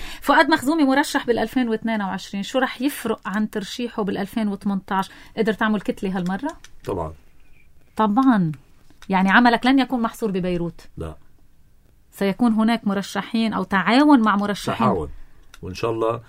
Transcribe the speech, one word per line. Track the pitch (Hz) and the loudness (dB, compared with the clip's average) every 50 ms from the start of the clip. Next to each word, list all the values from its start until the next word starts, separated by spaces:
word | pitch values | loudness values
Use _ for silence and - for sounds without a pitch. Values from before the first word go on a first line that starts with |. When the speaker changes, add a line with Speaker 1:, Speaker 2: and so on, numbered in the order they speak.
| - - - - | -12 -12 -12 -4
Speaker 1:
فؤاد | - - 285 277 320 277 | 0 4 4 4 4 4
مخزومي | 330 294 240 262 330 330 285 | 2 0 0 0 0 2 2
مرشح | 262 262 277 302 - - 285 - 247 | 2 2 2 0 0 -2 -2 0 0
بالألفين | 233 208 220 214 - 262 254 233 | 0 0 -2 -2 0 -2 0 0
واثنين | 220 220 - 226 226 214 | -2 -2 -2 -4 -4 -2
وعشرين، | 202 185 190 185 - - - 196 202 | -4 -4 -6 -8 -10 -8 -8 -8 -6
شو | - - 262 | -4 -2 -2
رح | 262 247 - - | -2 -2 -2 -2
يفرق | 247 285 - - - 220 - - - | -4 -4 -4 -4 -4 -4 -4 -4 -6
عن | 214 185 214 214 214 | -6 -4 -2 -2 -2
ترشيحه | - 214 190 - - - 190 185 - - 208 | -4 -6 -8 -8 -8 -8 -8 -6 -6 -4 -4
بالألفين | 185 196 - 202 190 - 233 220 208 | -4 -4 -4 -6 -6 -4 -4 -4 -4
وثمنتاش؟ | 196 - - 208 202 190 - - 196 190 190 - - - - - - 220 | -4 -4 -4 -4 -4 -4 -4 -4 -2 -2 -2 -4 -8 -20 -20 -8 -4 -2
قدر | 220 220 214 | 0 0 0
تعمل | - 233 214 214 202 | 0 0 0 0 0
كتلة | - - 240 - - 190 185 196 | -2 -4 -6 -4 -4 -4 -4 -4
هالمرة؟ | 175 180 190 196 - 311 349 - - - - - - | -2 -4 -4 -4 -4 -8 -8 -10 -14 -20 -20 -14 -10
Speaker 2:
طبعا. | - 104 87 82 78 85 - - - - - - - - - - - - - - - - | -8 -6 -6 -6 -8 -10 -14 -20 -20 -20 -20 -20 -20 -20 -20 -20 -20 -20 -20 -20 -8 -2
Speaker 1:
طبعا. | - 214 208 202 247 262 269 240 202 175 160 151 - - _ - - - - - - - - | 0 0 2 2 2 4 4 4 4 2 0 -2 -6 -12 _ -20 -20 -20 -20 -20 -8 -2 0
يعني | 190 185 190 190 | 2 2 4 6
عملك | 190 233 247 240 233 220 - | 6 6 6 6 4 4 4
لن | 247 269 269 | 4 4 4
يكون | 254 247 269 240 | 4 2 0 -2
محصور | 226 226 - - 233 214 | -2 -4 -4 -4 -4 -2
ببيروت؟ | 185 190 175 185 180 170 170 170 165 - - - - - | -2 -2 -2 -2 -2 -2 -4 -6 -8 -10 -18 -16 -12 -10
Speaker 2:
لا. | 80 80 76 - - - - - - - - - - _ _ _ _ _ _ _ _ _ | -10 -10 -12 -14 -18 -20 -20 -20 -20 -20 -20 -20 -20 _ _ _ _ _ _ _ _ _
Speaker 1:
سيكون | - - 202 196 190 - 247 240 220 | -8 -4 -2 -2 0 2 2 2 2
هناك | 214 220 226 233 226 - 202 | 2 2 2 0 0 -2 -2
مرشحين | 196 202 190 - - 202 196 - - 226 226 220 - | -2 -2 -4 -6 -6 -8 -6 -4 -2 -2 -2 0 -2
أو | 190 190 | -4 -4
تعاون | - 208 190 170 185 226 262 302 294 294 247 | -2 0 0 2 4 4 6 8 8 8 6
مع | 220 214 196 | 6 4 2
مرشحين؟ | 202 208 202 202 - - - - | 0 0 -2 -4 -4 -4 -4 -2
Speaker 2:
تعاون. | - - - 95 87 76 - - - - - - - - - - - | 0 2 2 2 0 -2 -6 -10 -12 -16 -18 -20 -20 -20 -20 -20 -14
وإن | - 92 92 | -12 -12 -8
شاء | - - 117 | -4 -4 -2
الله، | 113 113 113 113 120 117 117 | -2 0 0 -2 -2 -4 -8